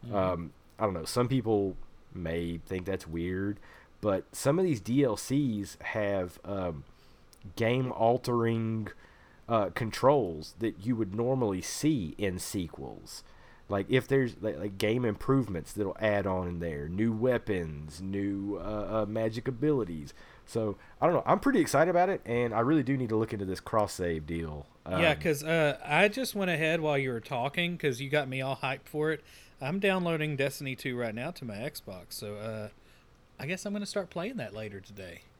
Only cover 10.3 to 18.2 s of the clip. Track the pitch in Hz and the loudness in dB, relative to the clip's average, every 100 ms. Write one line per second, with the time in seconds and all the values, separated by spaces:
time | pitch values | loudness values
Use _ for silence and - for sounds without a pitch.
10.3 | 78 78 - 113 82 101 117 101 101 120 | -4 -10 -4 -4 -2 -2 0 0 0 0
11.3 | 131 113 92 - - 147 151 80 - 101 | 2 2 0 -4 0 2 2 0 -2 -2
12.3 | 90 - 104 82 - 67 50 - - - | -2 -4 -4 -4 -6 -12 -12 -14 -16 -18
13.3 | - - - - 98 98 131 - 139 123 | -20 -20 -20 -4 -2 2 2 4 2 2
14.3 | - 107 73 104 95 104 120 123 101 - | -2 -4 -2 -6 0 2 2 2 0 2
15.3 | 135 110 87 73 - 101 - 110 101 98 | 2 2 -4 -6 -4 -4 0 2 2 2
16.3 | 92 90 87 85 73 76 90 117 110 123 | 0 0 -2 -4 -4 -4 0 2 2 2
17.3 | 120 - 98 82 73 76 78 95 98 | 2 0 -2 -2 -6 -10 -10 -6 -2